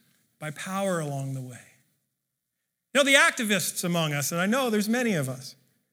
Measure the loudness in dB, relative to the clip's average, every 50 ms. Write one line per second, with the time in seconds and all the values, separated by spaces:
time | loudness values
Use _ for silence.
0 | _ _ _ _ _ _ _ _ -12 -12 -10 -10 -10 -8 -6 -4 -2 0 -2 -2
1 | -2 -4 -4 -6 -6 -6 -8 -8 -10 -12 -14 -18 -20 -20 _ _ _ _ _ _
2 | _ _ _ _ _ _ _ _ _ _ _ _ _ _ _ _ _ _ _ 2
3 | 4 6 8 8 6 6 4 0 0 0 0 0 0 -2 -6 -4 -4 -2 0 0
4 | 0 0 0 -2 -2 -2 -2 -2 0 0 0 0 0 0 0 0 0 0 0 0
5 | 0 0 0 0 0 -2 -6 -8 -12 -16 -18 _ _ _ _ _ _ _